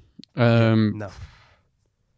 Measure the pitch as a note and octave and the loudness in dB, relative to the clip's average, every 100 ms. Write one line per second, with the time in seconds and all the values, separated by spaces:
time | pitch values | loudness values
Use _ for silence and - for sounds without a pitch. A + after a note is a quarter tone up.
0 | _ - - D3 A#2 A#2 A2+ A2 G#2+ G#2 | _ -20 -12 -2 2 2 2 2 0 -4
1 | G2 - - - _ _ _ _ _ _ | -12 -16 -20 -20 _ _ _ _ _ _
2 | _ | _